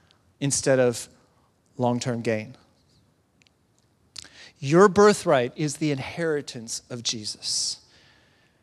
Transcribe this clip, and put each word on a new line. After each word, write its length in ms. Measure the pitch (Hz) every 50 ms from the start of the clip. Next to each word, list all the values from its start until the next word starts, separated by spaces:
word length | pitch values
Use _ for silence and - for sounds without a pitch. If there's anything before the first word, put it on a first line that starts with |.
| _ _ _ _ _ _ _ _
instead 380 | 139 139 135 - - 143 135 131
of 300 | 127 120 117 - - - _ _ _ _ _ _ _ _ _ _ _ _ _
long-term 460 | - 123 120 120 120 - 131 117 117
gain. 340 | 113 117 110 107 107 120 127 - _ _ _ _ _ _ _ _ _ _ _ _ _ _ _ _ _ _ _ _ _ _ _ _ _ _ _ _ _ _ _ - - - - - - - _ _
Your 300 | 139 135 160 175 202 208
birthright 640 | 170 202 208 208 196 - - 175 147 131 120 127 -
is 200 | - 156 147 139
the 140 | - 160 151
inheritance 920 | 143 135 123 - - 165 165 160 151 143 123 - - 120 113 117 - - - -
of 120 | 127 120
Jesus. 800 | 113 - 123 110 104 - - - - - - - - - - - _ _ _ - _ _ _ _ _ _ _ _ _ _ _ _